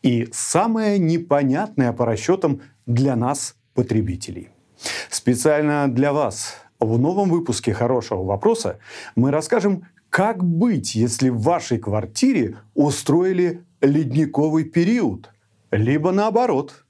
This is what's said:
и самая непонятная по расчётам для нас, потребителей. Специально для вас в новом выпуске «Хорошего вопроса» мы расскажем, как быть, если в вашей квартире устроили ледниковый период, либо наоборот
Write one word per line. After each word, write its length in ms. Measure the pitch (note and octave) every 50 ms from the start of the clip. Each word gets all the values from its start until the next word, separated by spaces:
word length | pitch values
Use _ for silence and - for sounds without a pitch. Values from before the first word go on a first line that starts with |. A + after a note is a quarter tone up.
| -
и 240 | C#3 B2 A#2 A#2 A#2+
самая 680 | - - - - - D#3+ G3+ A3+ A3+ A3 A3 G#3+ G#3 G3+
непонятная 920 | F3 D#3+ E3 E3+ E3+ - C#3+ C#3+ C#3+ C3 C3 D#3 G#3+ G#3+ - - C3 A#2+
по 140 | A2+ - B2
расчётам 560 | A#2 A2+ G#2 - - F3+ F#3 F#3 D#3 C3+ - - - _ _ _
для 300 | - A#2+ A#2 C3+ C#3 B2+
нас, 400 | A2+ A#2+ B2+ C#3+ C#3 - - - _ _ _ _
потребителей. 760 | - B2 - G#2+ A2 G2 G2+ F2+ E2+ - - F2+ F2 E2+ - _ _ _ _ _ _ - - - - - -
Специально 840 | - - - A#2+ B2 A2+ - D#3 D3+ D3 D3+ D3+ D3 D3 C#3+ C#3
для 220 | A#2+ A#2+ C#3 D3 C#3+
вас 440 | D3+ C#3+ A2 G2 G#2+ - - - - - _ _ _
в 200 | A#2 A2 A2+ A#2+
новом 320 | C3 D#3 F#3 G3+ G3+ F#3+
выпуске 420 | E3 E3+ E3+ - A2+ - - A#2 G2+
«Хорошего 480 | G2 A#2+ A#2+ C3 B2 A2 - G#2+ F#2
вопроса» 560 | F#2 F#2 G2+ G2 - G#3+ A#3 A3+ - F#2 E2 - - - - - - - -
мы 160 | - B2 C3+
расскажем, 560 | C#3+ D#3 D#3 - - A3+ F3 G#3 G3 F3+ - - _ _ _ _
как 320 | - - F#3+ A3 A3+ F3+ F#3
быть, 500 | F3 E3 E3 G#3+ B3 G#3 C3+ G#2 - -
если 360 | A2 A2+ A#2+ A#2 - C3+ C3
в 120 | B2 A2+
вашей 380 | G#2 D3 F3 E3+ - - B2 A2
квартире 760 | - G#2 G2+ G#2+ G#2 A2 - - - C4 C4 F3+ A#2+ - A2 - - _ _
устроили 880 | - C#3+ D3 - - - - C#3+ E3+ F3+ F#3 F#3 F3 F3+ F3 E3 - - _ _ _
ледниковый 840 | - C#3 C#3+ D#3 D#3+ B2 A#2+ D3 D#3+ D3 - C#3+ D3 D#3 D#3 D#3+ D3+
период, 680 | C#3+ - E3+ E3+ F3+ A#3 A#3+ G3+ B2 F#2+ - - - _ _ _ _ _ _ _ _
либо 400 | - G2+ A2 A#2+ C#3+ D#3 D3+ F3+
наоборот 760 | F#3 G3 G#3 A3 G3+ A3+ B3+ B3 E3 C3 - - - - _ _